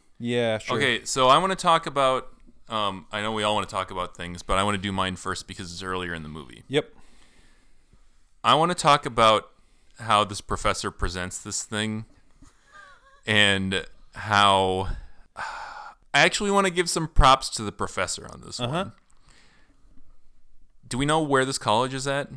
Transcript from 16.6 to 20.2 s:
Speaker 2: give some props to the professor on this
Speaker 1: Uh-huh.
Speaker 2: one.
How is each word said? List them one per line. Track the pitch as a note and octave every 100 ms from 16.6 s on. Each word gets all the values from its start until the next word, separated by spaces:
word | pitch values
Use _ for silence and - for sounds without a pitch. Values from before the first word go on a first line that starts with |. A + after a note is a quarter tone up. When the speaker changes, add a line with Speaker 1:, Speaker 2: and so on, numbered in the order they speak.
| F#3+
Speaker 2:
give | F3 E3+
some | F3 D#3+
props | - C#3 C3+ -
to | -
the | G#2
professor | - F#2+ - F2+ - -
on | C2 -
this | -
Speaker 1:
Uh-huh. | A#2+
Speaker 2:
one. | E3 G3+ - _ - - - - _ - _ - - - -